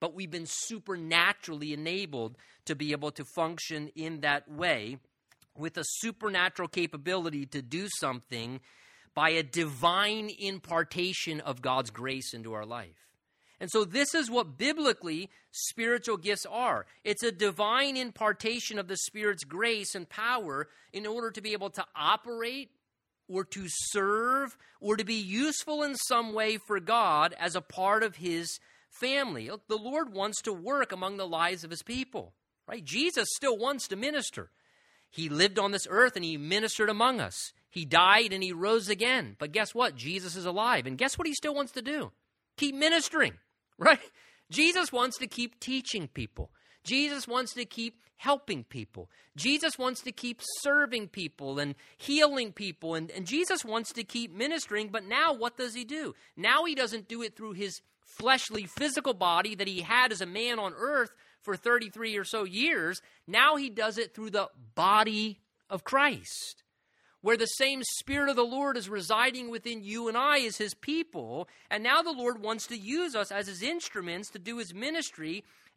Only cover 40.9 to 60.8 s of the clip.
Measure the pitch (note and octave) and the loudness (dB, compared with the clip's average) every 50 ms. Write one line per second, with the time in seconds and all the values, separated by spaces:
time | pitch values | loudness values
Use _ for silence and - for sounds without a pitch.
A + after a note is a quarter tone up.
40.9 | C3 B2+ B3 C#4 - - E4+ D#4+ D4 - - D4+ C#4+ C#4+ C#4 A#3+ - C4 A3 C4+ | 0 0 0 0 2 0 -2 -2 -2 -2 -2 -2 -2 -2 -4 -4 -6 -8 -6 -4
41.9 | D4+ D4+ G#3+ G#2+ - _ _ _ _ _ _ _ _ - D4 C#4+ C4+ C4+ D4+ D#4+ | -4 -4 -4 -6 -10 _ _ _ _ _ _ _ _ -2 -2 -2 2 2 4 6
42.9 | E4 E4 - - - D#4 A#3+ B2+ F2 - _ _ _ _ _ _ _ - - D#4 | 6 4 4 2 2 2 2 2 0 -4 _ _ _ _ _ _ _ 6 8 8
43.9 | D4+ - - - _ _ - - _ _ _ - C4 C#4 D#4 E4+ F4 F#4 F4 - | 8 8 4 -4 _ _ -20 -20 _ _ _ -2 2 4 6 6 6 4 2 2
44.9 | - B3 B3 B3+ - - B3+ - - A#3+ A#3+ A#3 - - - B3+ C4 C4+ - - | 2 2 2 2 0 -2 -8 -6 -4 -6 -6 -6 -8 -8 -6 -4 -4 -4 -4 -4
45.9 | - G#3 D#3+ B2 - C#3 A#2 - - - F2 - _ _ _ _ _ _ - E3 | -6 -6 -6 -6 -6 -8 -8 -6 -8 -10 -10 -10 _ _ _ _ _ _ -4 0
46.9 | A#3+ C4+ D4 D4 C#4+ C#4 - A#3 A#3+ B3+ B3+ - - B3 A#3+ - - A#3 A3+ A#3 | 0 2 2 0 -2 -4 -4 -2 -2 0 -2 -2 -4 -8 -8 -8 -6 -6 -6 -6
47.9 | - _ _ _ _ - - C4 C#4+ C4+ - - F3+ C3+ A2+ - - B2+ G#2 - | -8 _ _ _ _ -2 0 2 2 2 0 -4 -6 -6 -6 -8 -10 -12 -12 -12
48.9 | - F#2+ E2+ - _ _ _ _ - D3 D#3 B3+ C#4+ D4+ E4 D#4 - - B3+ B3+ | -12 -14 -16 -16 _ _ _ _ -10 -2 2 2 2 2 2 0 -2 -2 -2 -2
49.9 | B3 - - B3+ - - - A#3+ A#3 - - - - - - C#4+ C#4+ D4 D4 A#3 | -2 -4 -6 -10 -10 -8 -8 -8 -8 -8 -8 -8 -6 -2 2 4 4 4 4 2
50.9 | B3+ A3+ G#3 E3+ - G3+ F3 D3 - - C#3+ C3+ C3+ C#3+ D3 C#3+ C3+ - - - | 0 -4 -4 -6 -8 -8 -8 -8 -8 -8 -8 -4 -2 -2 -2 -2 -4 -8 -14 -20
51.9 | - - - - C#4+ D4+ D4+ D4 C#4 C4 A#3+ G#3 E3+ - G#3 F#3+ D#3 - - E3 | -18 -10 -4 0 4 6 6 6 6 2 -2 -4 -6 -8 -8 -8 -8 -6 -4 -4
52.9 | E3 D#3+ D#3+ E3 - - F3+ E3+ B3 D#4 F4+ - F#4 D#4 - A3 G#3+ A3+ A3+ - | -2 -2 -4 -6 -6 -8 -6 -2 0 0 2 2 0 -2 -2 -2 -2 -2 -2 -4
53.9 | - A#3 A3 - - A#3 A#3 G3 D#3+ G3 B3 D4 E4 D#4 - - G3+ G#3 G#3+ G#3 | -8 -10 -8 -6 -6 -6 -6 -6 -4 -4 -2 -2 -2 -4 -4 -4 -4 -4 -2 -4
54.9 | G3 A3+ F#3+ G3 A3+ C4+ D#4 E4 C#4+ A3 A3+ A#3+ A#3+ - B3+ A#3+ G#3+ B3 A#3+ G#3+ | -4 -6 -4 0 2 4 4 4 2 2 -2 -4 -4 -4 -6 -6 -6 -8 -8 -8
55.9 | D4 D#4 D4 F#3 - - - - _ D#3+ F3+ A3 C4 D4+ E4+ E4+ D4 C4 B3+ G#3+ | -6 -6 -6 -8 -10 -12 -18 -20 _ 0 2 4 4 4 4 2 0 0 0 -2
56.9 | A3 A3 F#3+ - A3+ A#3 A#3 G#3+ - - A3 A3 F#3+ F3+ G3+ F#3+ E3+ - - _ | -2 -6 -8 -8 -8 -8 -8 -8 -8 -10 -10 -10 -6 -6 -6 -6 -8 -10 -16 _
57.9 | _ _ _ - - - G#3 B3+ C4+ B3 - - G#3+ A3 G3 E3+ - - C#4 D4+ | _ _ _ -20 -10 0 2 4 4 4 2 -2 -4 -6 -6 -6 -4 -2 -2 0
58.9 | - D4+ B3+ C4+ A#3 F3+ F#3 F3 E3+ E3+ F#3 A3 G#3+ F3+ G3 G3 F#3 F3+ E3+ F3 | 0 0 0 0 0 2 4 4 4 4 4 2 -2 -4 -4 -4 -4 -4 -2 2
59.9 | A3+ B3 B3+ B3 A3 E3+ F#3+ F3 F3+ G#3 A#3 B3 A#3+ A3 G3+ F#3+ D#3 B2 | 6 6 6 6 4 0 -4 -4 -4 -2 -2 -2 -2 -2 -2 -4 -4 -2